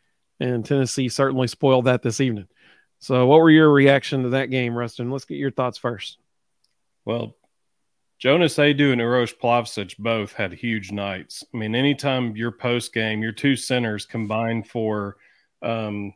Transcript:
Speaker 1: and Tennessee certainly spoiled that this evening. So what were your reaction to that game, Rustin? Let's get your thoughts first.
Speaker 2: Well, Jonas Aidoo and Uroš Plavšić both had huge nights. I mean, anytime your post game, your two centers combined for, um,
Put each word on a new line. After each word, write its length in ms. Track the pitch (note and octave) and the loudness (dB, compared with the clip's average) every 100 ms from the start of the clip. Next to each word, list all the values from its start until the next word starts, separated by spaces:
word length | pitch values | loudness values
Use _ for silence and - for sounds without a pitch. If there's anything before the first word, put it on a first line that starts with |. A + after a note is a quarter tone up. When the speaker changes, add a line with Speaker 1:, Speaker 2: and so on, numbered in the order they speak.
| _ _ _ - | _ _ _ -6
Speaker 1:
and 260 | B2+ B2 G#2+ | -4 -2 0
Tennessee 440 | C#3 B2+ - B2+ | 0 0 -2 -4
certainly 380 | - C3+ C3 B2 | -2 -2 0 -4
spoiled 380 | - C#3 C3 B2 | 0 4 4 4
that 160 | B2 | 0
this 200 | A#2+ A2+ | 0 -2
evening. 260 | C3+ G#2+ F#2 _ _ _ _ _ | -2 -4 -10 _ _ _ _ _
So 280 | - B2+ B2+ | -2 2 6
what 120 | D#3 | 8
were 120 | E3 | 8
your 200 | D#3 D#3 | 8 8
reaction 520 | C#3+ C#3 C#3 - C#3 | 8 6 4 0 -4
to 60 | B2+ | -2
that 200 | C3 C3 | -2 -2
game, 260 | C3 A#2+ A#2 | -2 -2 -4
Rustin? 360 | A#2 - B2 | -8 -8 -8
Let's 140 | C3+ - | -8 -10
get 120 | C#3+ | -8
your 140 | C#3 | -6
thoughts 260 | - B2+ - | -4 -6 -4
first. 400 | B2 G#2+ - - _ _ _ _ _ _ _ _ | -6 -6 -12 -18 _ _ _ _ _ _ _ _
Speaker 2:
Well, 320 | - A#2 A2 - _ _ _ _ _ _ _ - | -8 -6 -8 -14 _ _ _ _ _ _ _ -4
Jonas 400 | B2+ D#3+ E3 - | 2 4 2 4
Aidoo 360 | D3 C#3+ C#3+ | 2 4 2
and 80 | B2 | 2
Uroš 340 | A#2 B2 A#2 - | 0 0 -2 -2
Plavšić 600 | A#2+ A#2+ A2+ - F#2+ - | 0 0 0 -8 -10 -8
both 320 | A2+ A2+ G2+ | -4 -4 -4
had 200 | - G2 | -6 -8
huge 380 | F2+ A#2+ A2 F#2 | -6 -4 -4 -6
nights. 520 | G2+ G2+ F#2+ - - - | -8 -6 -8 -12 -18 -14
I 40 | A#2+ | -8
mean, 180 | G#2+ A#2 | -4 0
anytime 600 | C#3+ C#3+ C#3 C3 A#2+ G#2+ | 0 0 -2 -4 -4 -6
your 160 | A#2 | -8
post 420 | A2+ B2 A#2+ - | -6 -4 -4 -4
game, 280 | A2+ A2 G#2+ | -4 -4 -4
your 120 | A2 | -6
two 240 | G#2+ C#3 B2+ | -2 -2 -2
centers 480 | - B2 A#2 G#2 - | -2 -2 -2 -6 -8
combined 640 | A#2 G#2+ A2 A2+ A#2 G#2+ | -8 -6 -4 -4 -4 -6
for, 500 | A#2+ A2 G#2+ G2+ - _ _ _ _ | -6 -4 -4 -6 -12 _ _ _ _
um, 520 | A#2+ A2+ G#2+ G#2 G2+ | -8 -6 -6 -8 -10